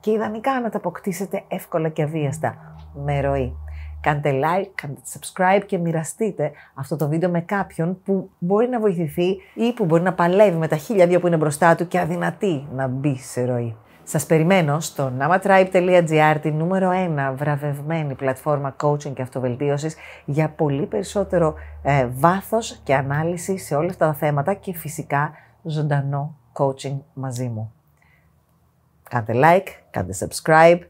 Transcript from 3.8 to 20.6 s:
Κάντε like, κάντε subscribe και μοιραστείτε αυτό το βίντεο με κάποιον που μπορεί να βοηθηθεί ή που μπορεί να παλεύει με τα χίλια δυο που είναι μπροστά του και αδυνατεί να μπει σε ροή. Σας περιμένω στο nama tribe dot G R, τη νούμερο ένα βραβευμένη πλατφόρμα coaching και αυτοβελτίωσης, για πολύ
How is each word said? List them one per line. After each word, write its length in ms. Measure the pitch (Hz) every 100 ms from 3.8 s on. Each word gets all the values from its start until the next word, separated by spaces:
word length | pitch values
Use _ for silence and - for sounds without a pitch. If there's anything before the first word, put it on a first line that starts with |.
| - -
Κάντε 300 | - 151 147
like, 360 | 135 151 185 185
κάντε 260 | - - 131 -
subscribe 500 | - - - 185 202 208
και 120 | 190
μοιραστείτε 760 | 170 160 160 - 220 - 147 147 -
αυτό 220 | - 139 156
το 120 | 151
βίντεο 220 | 160 180
με 100 | 175
κάποιον 640 | 170 202 190 - 165 185
που 260 | - 196 185 _
μπορεί 300 | 175 202 240
να 120 | 254
βοηθηθεί 560 | 214 170 160 147 175 196 -
ή 180 | - 226
που 120 | 240
μπορεί 180 | 190 165
να 120 | 185
παλεύει 420 | 180 170 185 214 165
με 120 | 160
τα 80 | 160
χίλια 300 | - 208 175
δυο 140 | 175
που 60 | 175
είναι 100 | 170
μπροστά 380 | 156 147 170
του 140 | 160 170
και 100 | 180
αδυνατεί 680 | 170 175 170 170 208 151 139
να 120 | 123 131
μπει 320 | 131 143 127
σε 260 | - -
ροή. 320 | 123 123 117 110 - -
Σας 220 | - 160 -
περιμένω 540 | 160 160 190 156 147
στο 320 | 151 - 139 127
nama 200 | 139 190
tribe 280 | 196 190 190
dot 360 | 190 180 180 165
G 260 | 156 151
R, 40 | 151
τη 100 | 156
νούμερο 400 | 151 160 190 185
ένα 420 | 180 185 151 135
βραβευμένη 840 | 131 151 147 147 139 147 165 151
πλατφόρμα 600 | 131 135 131 - 147 139 -
coaching 300 | 147 147 147
και 100 | 127
αυτοβελτίωσης, 760 | 127 135 127 120 143 143 156 156 - -
για 240 | - 143 156
πολύ 380 | 151